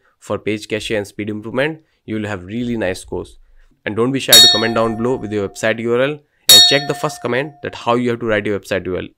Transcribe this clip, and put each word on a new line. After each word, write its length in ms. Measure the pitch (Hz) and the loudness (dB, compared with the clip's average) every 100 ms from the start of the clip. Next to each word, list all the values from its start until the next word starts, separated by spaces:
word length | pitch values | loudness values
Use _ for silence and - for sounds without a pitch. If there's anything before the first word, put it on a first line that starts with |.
| _ _ | _ _
for 200 | - 101 | -6 -4
page 300 | - 107 - | -2 -4 -2
cache 220 | 107 - | -4 -2
and 160 | 110 101 | -2 -2
speed 240 | - 104 | -6 -6
improvement, 520 | 107 113 120 147 156 _ _ | -6 -6 -2 -2 -4 _ _
you 120 | - 110 | -6 -4
will 120 | 104 | -4
have 160 | 101 | -6
really 320 | 90 117 120 117 | -6 -6 -2 -2
nice 240 | 92 95 | -2 -4
scores. 380 | - 90 - - - - - _ - | -6 -8 -8 -14 -20 -20 -20 _ -4
And 100 | 104 | 0
don't 160 | 123 | 0
be 80 | 135 | 0
shy 140 | 131 | 0
to 140 | 123 135 | 4 4
comment 220 | 110 110 | 4 2
down 220 | 113 113 110 | 2 0 0
below 200 | 117 127 | -2 -2
with 160 | 101 | -2
your 160 | 104 98 | -2 -2
website 320 | - 110 113 | 0 0 0
U 140 | 113 | 0
R 60 | 120 | 2
L 80 | 135 | 2
and 520 | 151 _ _ - - - | -2 _ _ 4 6 6
check 180 | 139 143 | 4 2
the 80 | |
first 280 | 143 156 - | -2 -2 -2
comment 320 | 120 120 151 - | -2 0 -2 -6
that 120 | 107 | -10
how 200 | - - | -4 2
you 160 | 120 123 | 2 2
have 100 | 117 | 0
to 60 | 117 | 0
write 180 | 107 | 0
your 160 | 104 101 | 2 -2
website 240 | - 98 | -2 -2
U 120 | 90 87 | -2 -4
R 60 | |
L. 60 | 90 | -6